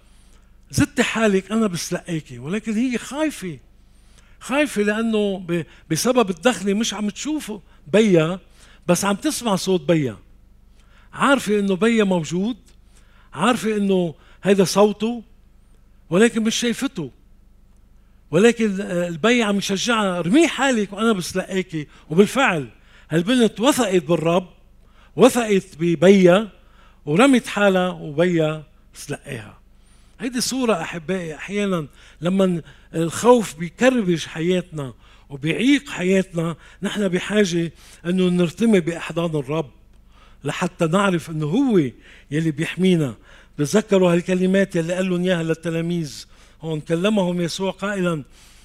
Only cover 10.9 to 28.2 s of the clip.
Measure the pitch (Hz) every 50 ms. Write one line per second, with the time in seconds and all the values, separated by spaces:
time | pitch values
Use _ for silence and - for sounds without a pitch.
10.9 | - - - - - - 196 247 277 247 - 196 208 208 202 196 190 170 202 233
11.9 | 233 220 208 190 185 175 156 131 160 180 196 226 254 - - - - - _ _
12.9 | - - - _ _ _ _ _ - - 180 233 247 - 175 220 220 208 202 196
13.9 | 190 185 180 165 143 - _ - - - - 185 202 190 190 - - 196 208 214
14.9 | 202 - 214 226 240 233 208 - - _ _ _ _ _ _ _ - - _ _
15.9 | _ _ _ - 160 180 220 233 226 226 220 226 226 - 240 240 220 - 262 277
16.9 | - 185 151 123 - _ _ _ - - _ - - _ _ - _ _ _ _
17.9 | - - _ _ _ _ _ - 143 165 208 233 226 226 226 214 190 190 202 196
18.9 | 185 175 175 175 170 156 165 220 247 247 226 202 202 202 - - 196 185 156 220
19.9 | 240 220 208 190 180 175 165 175 202 311 339 285 - - 262 277 262 220 202 175
20.9 | 202 190 220 233 226 185 165 - - 185 180 - 190 190 180 - - 156 143 -
21.9 | - - - - 156 170 208 - - 240 269 226 190 156 131 113 - _ _ -
22.9 | - - - - 151 165 175 185 262 254 233 202 - - 208 277 302 262 240 196
23.9 | 190 180 151 143 170 156 151 165 170 190 185 - - _ _ _ _ _ - -
24.9 | _ _ - - - 147 202 254 - 240 233 214 208 190 - - - 143 165 175
25.9 | 170 143 165 185 202 196 185 175 175 196 226 196 - - - - - - - -
26.9 | - _ - 147 147 175 254 285 262 233 - - - 202 208 202 190 185 180 180
27.9 | 175 160 165 160 143 147